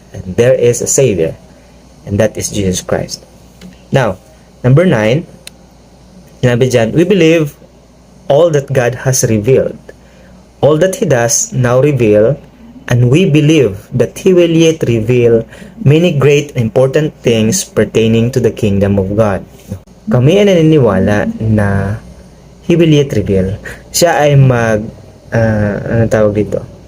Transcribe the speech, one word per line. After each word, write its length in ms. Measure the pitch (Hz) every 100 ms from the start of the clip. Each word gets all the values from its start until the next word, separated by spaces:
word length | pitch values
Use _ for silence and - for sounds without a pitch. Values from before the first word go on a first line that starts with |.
| -
and 80 | - 92 90
there 160 | 120
is 280 | 131 120 117
a 60 | -
Savior, 440 | - 127 92 80 - - - - - - - -
and 120 | 101
that 180 | 110 -
is 120 | 95
Jesus 320 | 110 95 90
Christ. 420 | - - - - - - - - - - -
Now, 280 | 139 117 92 - - - -
number 240 | 123 143 185
nine, 400 | 120 107 135 175 - - - - - - - - - - -
sinabi 280 | 127 120 127
dyan, 240 | 120 113
"We 80 | 135
believe 560 | 175 202 160 165 147 - - - _ - - - -
all 180 | 139 170
that 160 | 147 135
God 220 | 127 117 117 139
has 200 | 127 113
revealed. 500 | 110 104 123 90 - - - - - - - - -
All 160 | 139 156
that 160 | 185 190
He 80 |
does 480 | 190 127 117 - -
now 300 | 135 123 123
reveal, 560 | 143 135 110 104 113 147 - - - - -
and 240 | 120 123
we 160 | 147 185
believe 560 | 147 147 160 117 98 -
that 240 | 123 117 -
He 160 | 190
will 160 | 180 170
yet 320 | 165 165 160 147
reveal 580 | 117 107 123 117 113 - - - -
many 320 | - 151 175 143
great 400 | 139 147 147 127
and 160 | 113
important 400 | 131 131 151 151 -
things 460 | 127 113 107 - -
pertaining 680 | - 107 117 110 113 117
to 80 | 123
the 140 | 113
kingdom 420 | - 107 98 98 101
of 160 | 95
God." 320 | 104 110 90 - - - 95 - -
Kami 320 | - 127 135 196
ay 80 | 202
naniniwala 840 | 180 156 156 117 95 95 104 - -
na 560 | 110 107 101 98 98 110 - - - - - -
He 120 | - 165
will 160 | 165
yet 200 | 147 143
reveal. 480 | 110 95 95 92 101 - - -
Siya 280 | - 175 143
ay 120 | 147 143
mag-, 520 | 131 120 113 107 110 - - - -
ah, 480 | 120 113 107 104 98
anong 280 | - 117 110
tawag 200 | 110 107
dito? 280 | 104 101 - - -